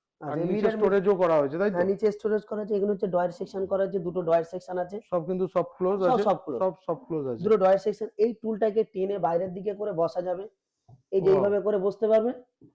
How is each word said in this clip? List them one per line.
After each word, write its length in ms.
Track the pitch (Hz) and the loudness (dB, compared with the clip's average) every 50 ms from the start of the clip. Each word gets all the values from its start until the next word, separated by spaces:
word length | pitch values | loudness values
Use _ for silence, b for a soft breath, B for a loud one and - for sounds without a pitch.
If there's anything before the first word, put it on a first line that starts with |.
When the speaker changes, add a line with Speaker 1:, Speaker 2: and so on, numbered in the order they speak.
| _ _ _ - | _ _ _ -14
Speaker 1:
আর 80 | 160 147 | -10 -6
Speaker 2:
আচ্ছা, 120 | 147 156 | -4 -4
এই 80 | 175 180 | -2 -2
Speaker 1:
নিচে 200 | 196 214 208 220 | 0 2 2 0
Speaker 2:
মিরর 100 | 220 214 | 2 2
Speaker 1:
স্টোরেজও 380 | 214 190 190 202 180 202 202 | 2 2 2 2 2 2 2
করা 240 | 175 185 170 160 151 | 2 4 4 4 4
হয়েছে, 180 | 143 135 139 170 | 2 2 0 -2
তাই 120 | 196 214 | -2 0
তো? 60 | 190 | 0
Speaker 2:
হ্যাঁ, 120 | 175 175 190 | 0 0 0
নিচে 240 | 202 - 220 208 | 0 0 0 -2
স্টোরেজ 300 | 202 208 - 214 214 208 | -2 -2 -4 -2 -2 -2
করা 200 | 196 - 220 208 | -4 -6 -8 -8
আছে। 140 | 208 196 214 | -4 -2 -2
এখানে 160 | 202 190 202 | 0 0 0
হচ্ছে 160 | 208 190 - 190 | -2 -2 -2 -2
ড্রয়ার 220 | 170 175 180 180 | 0 0 0 -2
সেকশন 360 | 175 - 196 - - 190 196 | -4 -6 -12 -10 -6 -6 -4
করা 180 | 180 190 190 196 | -2 -2 -2 0
আছে, 160 | 196 - 196 | 0 -2 -4
দুটো 220 | 165 180 165 185 | -4 -4 -4 -4
ড্রয়ার 220 | 170 165 165 170 165 | 0 2 2 2 2
সেকশন 340 | - - 185 - - 180 180 | 0 -8 -12 -10 -8 -6 -6
আছে। 220 | 180 175 202 214 - - | -6 -6 -8 -12 -8 -4
Speaker 1:
সব 160 | - 175 160 | -4 -4 -2
কিন্তু 220 | 165 185 185 185 170 | -2 -4 -2 -2 -2
সব 160 | - 180 165 175 - - | -2 -2 -2 -2 -4 -2
ক্লোজ 220 | 185 185 196 196 | -2 0 0 2
Speaker 2:
সব, 140 | 190 180 254 | 2 2 2
Speaker 1:
আছে? 100 | 214 208 | 2 2
Speaker 2:
সব 120 | 214 185 | 2 0
ক্লোজ। 240 | 147 - - 135 113 | 0 -2 -6 -4 -2
Speaker 1:
সব, 140 | 190 190 165 - _ | -2 -2 -4 -4 _
সব 100 | - 165 139 - | -6 -6 -6 -6
ক্লোজ 220 | - 165 156 139 131 | -8 -6 -4 -4 -4
আছে। 160 | 120 113 175 | -4 -2 0
Speaker 2:
দুটো 140 | 208 220 202 | 2 4 4
ড্রয়ার 200 | 185 185 196 190 | 6 4 4 4
সেকশন। 300 | - 214 202 - 220 208 - - | 2 -2 -4 -4 -6 -8 -2 0
এই 160 | 208 240 220 | 0 0 0
টুলটাকে 500 | - - 220 220 196 226 214 202 220 208 | -2 -6 -4 -2 0 0 0 2 0 -2
টেনে 340 | - - 190 190 202 202 196 | -2 -2 -4 -2 -2 -2 0
বাইরের 360 | 170 165 170 170 190 - 175 | 0 0 0 0 -2 -2 -6
দিকে 200 | 196 180 214 202 | -8 -6 -6 -6
করে 180 | 202 208 208 | -6 -6 -4
বসা 300 | 190 160 165 160 - 180 | -2 0 0 0 0 -2
যাবে। 260 | 180 185 175 180 196 220 _ _ _ _ _ _ _ _ - - _ - | -4 -4 -4 -6 -8 -12 _ _ _ _ _ _ _ _ -20 -20 _ -2
এই 100 | 190 196 | 0 2
যে 80 | 175 196 | 4 4
Speaker 1:
বাহ। 80 | 190 196 | 4 4
Speaker 2:
এইভাবে 240 | 190 202 202 202 | 4 2 2 2
করে 160 | 180 208 214 202 | 0 0 0 0
বসতে 300 | 185 202 196 - 226 214 | 0 -2 -2 0 0 2
পারবে। 260 | 220 220 220 240 254 - - _ _ _ - - - | 4 4 2 2 -2 -6 -10 _ _ _ -20 -20 -14